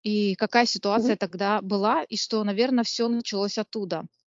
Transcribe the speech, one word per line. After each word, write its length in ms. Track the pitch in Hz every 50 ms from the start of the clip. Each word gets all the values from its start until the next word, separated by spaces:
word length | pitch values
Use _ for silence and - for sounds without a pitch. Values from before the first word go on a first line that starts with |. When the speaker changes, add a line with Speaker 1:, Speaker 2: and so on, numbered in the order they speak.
| _
Speaker 1:
и 320 | 214 214 208 208 202 190
какая 300 | - 220 214 - 240 240
ситуация 460 | 226 - 190 - 202 202 226 220 240 214
Speaker 2:
Мгм. 40 | -
Speaker 1:
тогда 440 | - 180 160 180 202 196 208 214
была, 420 | 196 190 208 202 196 214 247 320 302
и 140 | - 220 208
что, 260 | - - - 220 214
наверно, 380 | 202 202 196 233 262 262 240 233
всё 260 | - - - 233 233
началось 480 | 240 233 233 - - 196 202 202 - -
оттуда. 460 | 214 - - 226 202 180 180 160 - 170 - _ _ _